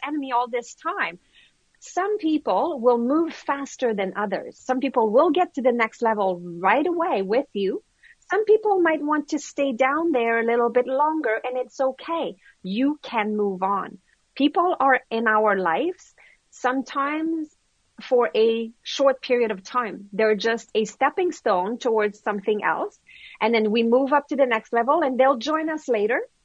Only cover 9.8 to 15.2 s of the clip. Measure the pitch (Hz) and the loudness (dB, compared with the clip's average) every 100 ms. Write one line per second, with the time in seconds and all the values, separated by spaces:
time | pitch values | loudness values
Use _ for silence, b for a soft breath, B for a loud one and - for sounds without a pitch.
9.8 | 262 294 339 262 233 233 226 240 240 247 | 0 2 0 0 2 0 2 2 2 2
10.8 | 247 262 302 320 262 220 254 254 247 - | 0 2 0 0 -2 -2 -4 -6 -6 -4
11.8 | 269 262 - 330 285 190 b _ 185 202 | -4 -4 -6 -6 -6 -10 b _ -8 -2
12.8 | 269 302 - 233 208 214 202 185 190 196 | -2 -2 -6 -4 -2 -2 -2 -2 -2 -2
13.8 | - - _ _ _ - 285 370 349 - | -4 -12 _ _ _ -2 0 2 0 2
14.8 | 277 254 - 226 | 2 2 0 -2